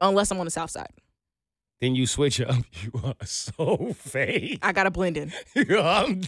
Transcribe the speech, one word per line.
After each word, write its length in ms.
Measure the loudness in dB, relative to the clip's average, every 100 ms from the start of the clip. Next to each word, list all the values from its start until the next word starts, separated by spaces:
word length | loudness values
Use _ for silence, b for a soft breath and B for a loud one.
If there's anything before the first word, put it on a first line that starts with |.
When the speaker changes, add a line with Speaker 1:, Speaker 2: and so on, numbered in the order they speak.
Speaker 1:
Unless 280 | 2 4 2
I'm 80 | -2
on 40 | -4
the 40 |
South 200 | -6 -6
Side. 220 | -8 -12 -16 _ _ _ _ _ _ _ _
Speaker 2:
Then 160 | 0
you 120 | 2 0
switch 340 | 2 2 2
up. 140 | 0 0 0
<laughs> 120 | -8
You 100 | -8 -6
are 220 | -6 -6 -8
so 640 | -8 -8 -2 0 0 -2
fake. 640 | -6 -6 -2 0 0 -4 -2
Speaker 1:
I 100 | 0
gotta 180 | 2 0
blend 280 | 2 -2 -2
in. 120 | -6 -10
Speaker 2:
<laughs> 100 | -4
Yo, 280 | 0 4 4
I'm, 400 | 4 4 2 0